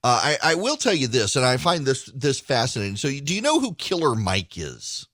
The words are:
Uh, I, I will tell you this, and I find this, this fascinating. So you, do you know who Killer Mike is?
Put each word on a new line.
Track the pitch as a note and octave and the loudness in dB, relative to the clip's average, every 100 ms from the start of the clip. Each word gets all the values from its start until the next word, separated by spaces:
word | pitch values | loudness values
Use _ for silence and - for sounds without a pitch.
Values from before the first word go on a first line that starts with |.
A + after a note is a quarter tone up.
Uh, | B2 A#2+ C#3 D3+ | 4 2 2 0
I, | D#3 | 2
I | E3 | 2
will | A3+ D4+ | 0 0
tell | B3 | 0
you | F3+ B2+ | 2 2
this, | B2 G#2 C#3+ | 2 2 2
and | |
I | B2+ B2+ | 2 2
find | D#3+ F3 C3+ | 2 0 0
this, | C3 - | -2 -4
this | C3+ C#3+ C3 | -4 -2 -2
fascinating. | - - C3 B2 G2+ G2+ | 0 0 0 -2 -6 -4
So | D3+ | -4
you, | C#3 | -4
do | C#3+ | -4
you | F#3+ | -2
know | C4+ D#4 | 2 2
who | C4 | 0
Killer | E3+ - F3 D#3 | -6 -4 0 2
Mike | A2+ F#2+ F#2+ F2 - | 2 0 0 -2 -10
is? | D2+ A#1+ - - - | -10 -10 -12 -12 -14